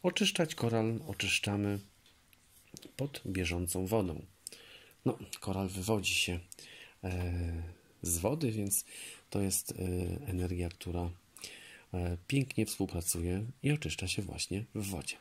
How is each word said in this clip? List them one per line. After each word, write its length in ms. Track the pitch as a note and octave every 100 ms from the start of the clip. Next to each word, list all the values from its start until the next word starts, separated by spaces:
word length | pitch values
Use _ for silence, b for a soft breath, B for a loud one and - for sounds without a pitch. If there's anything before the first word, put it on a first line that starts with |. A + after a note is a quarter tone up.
Oczyszczać 520 | F3+ - G3 - D#3
koral 460 | - A#2 A2+ A2 A2+ -
oczyszczamy 720 | G2 G2+ - - G2+ G2+ G2+ G2+ - - - _ - - - - - - -
pod 260 | C#3+ - -
bieżącą 600 | F#2+ E2+ F2 F2 F#2 F#2
wodą. 360 | A2 F#2 D2+ - - B B B B B B
No, 140 | C3 - A2 -
koral 280 | - F#2+ F#2+
wywodzi 460 | G2 F#2+ G#2+ F2+
się, 260 | - - F2 - B B B B B
e, 580 | F#2+ F2+ F2+ F2 E2+ E2 E2 F2 - -
z 160 | E2+ E2+
wody, 340 | G2 D3+ C#3
więc 320 | G#2+ G2+ - B B B B -
to 100 | G#2
jest, 300 | G2 F#2+ -
e, 20 | - F#2 F2+ F2 F2 -
energia, 420 | F#2 F2+ F2 F2
która, 420 | - - F2 F2 F2 _ B B B B B B
e, 220 | F#2 F2 F2 -
pięknie 400 | C#3 B2+ - G#2+
współpracuje 800 | - G2 F2+ E2 E2+ E2+ F#2 A2+ -
i 80 | C#3
oczyszcza 380 | D3+ D#2 - F#2
się 140 | -
właśnie 420 | G2 - - F#2+ A2+
w 140 | A2 G2
wodzie. 280 | F2+ - -